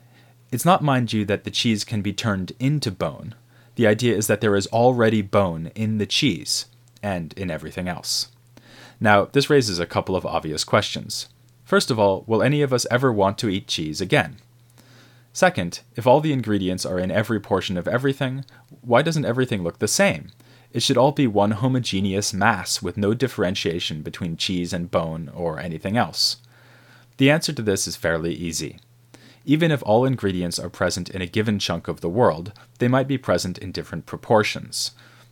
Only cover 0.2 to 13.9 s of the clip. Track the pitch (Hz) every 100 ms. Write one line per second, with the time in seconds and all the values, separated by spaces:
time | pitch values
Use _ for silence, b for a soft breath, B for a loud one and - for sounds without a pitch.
0.2 | b b _ 127 165 185 151 127 117 110
1.2 | 101 98 101 - 120 107 - 107 98 98
2.2 | 117 95 90 - 135 151 120 92 80 65
3.2 | - - b b b - 110 107 120 101
4.2 | 113 104 110 101 95 113 123 123 110 107
5.2 | 98 104 95 82 82 107 110 107 98 -
6.2 | 143 85 - - - _ _ _ 104 90
7.2 | 78 - 90 78 78 95 90 80 - -
8.2 | - _ _ B B B B - 107 101
9.2 | 92 143 135 147 110 87 85 101 92 92
10.2 | 85 82 78 76 - 107 - - - -
11.2 | - _ _ _ - 196 - 110 101 95
12.2 | - 110 120 147 139 123 - 120 135 107
13.2 | 98 - 110 95 - - 78